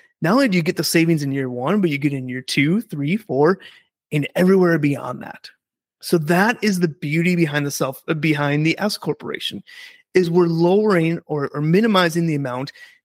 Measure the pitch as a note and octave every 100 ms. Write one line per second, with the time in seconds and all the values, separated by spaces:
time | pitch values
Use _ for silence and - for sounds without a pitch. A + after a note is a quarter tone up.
0 | _ _ D#3+ B3 C4+ F3+ E3 E3 D3+ E3+
1 | E3 D#3+ C#3 C3+ C3 B2 C3+ G#3 F3+ C#3
2 | C#3+ C#3 B2+ B2+ B2+ - C#3+ G3+ - D3+
3 | C#3+ G#3+ - C3 D3+ F#3+ - - _ _
4 | _ D3+ C#3 - F#3 F#3+ F3 E3 D3 C3+
5 | B2+ C3 - - - _ _ _ _ _
6 | - F3 D3+ F3 G#3 B3 G#3+ F#3 E3+ C#3+
7 | D3 D#3+ E3+ F3 D#3 D3 C#3+ - C3+ C3+
8 | - D#3+ D#3 D3 C#3+ C#3+ D#3+ D#3+ G#3 -
9 | E3 - - - - - - - - -
10 | _ F#3 E3+ F3 E3+ E3 F3 G3 G#3+ F3
11 | E3 E3+ - D3+ C#3 D3 D#3 F3+ A3+ F#3+
12 | F3 E3 E3 D3 C3+ B2 C#3+ - - _